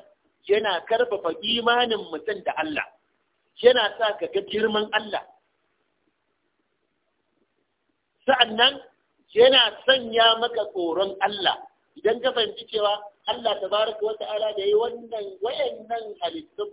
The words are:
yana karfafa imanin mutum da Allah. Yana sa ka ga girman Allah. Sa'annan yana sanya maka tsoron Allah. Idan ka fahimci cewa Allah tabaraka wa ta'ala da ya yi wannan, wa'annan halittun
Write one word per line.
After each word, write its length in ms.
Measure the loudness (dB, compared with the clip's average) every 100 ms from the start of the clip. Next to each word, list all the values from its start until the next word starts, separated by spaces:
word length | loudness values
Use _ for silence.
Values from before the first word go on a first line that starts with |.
| -10 _ _ _ 0
yana 320 | 2 2 -4
karfafa 520 | 0 0 0 0 -4 -4
imanin 600 | -4 0 2 4 2 0 -4
mutum 340 | -8 -6 -6
da 120 | -4 -4
Allah. 320 | -4 -4 -8 _ _ _ _ _ _ 4
Yana 340 | 4 4 0 0
sa 200 | -2 -2
ka 80 | -4
ga 140 | -4
girman 460 | -4 -2 0 -2 -2
Allah. 320 | -4 -4 -10 -10 _ _ _ _ _ _ _ _ _ _ _ _ _ _ _ _ _ _ _ _ _ _ _ _ _ _ _ _ _ 0
Sa'annan 520 | 4 2 4 2 2 -14 _ _ _ _ 6
yana 260 | 8 8 4 0
sanya 600 | 2 2 2 4 4 4
maka 260 | 0 -4 -6
tsoron 480 | -4 -2 0 -2 0
Allah. 400 | -2 0 -2 -2 -10 _ _
Idan 320 | -4 -2 0
ka 100 | 0
fahimci 340 | 0 -4 -6 -8
cewa 360 | -2 0 -2 -6 _
Allah 340 | -8 -4 -2 -2
tabaraka 460 | -2 0 -2 -2
wa 140 | -6 -6
ta'ala 320 | -6 -4 -4
da 120 | -2
ya 40 | 2
yi 80 |
wannan, 520 | 2 2 -6 -10 -10 -10 -6
wa'annan 680 | -6 -2 -4 -6 -8 -8 -8 -8
halittun 520 | -8 -8 -14 -10 -10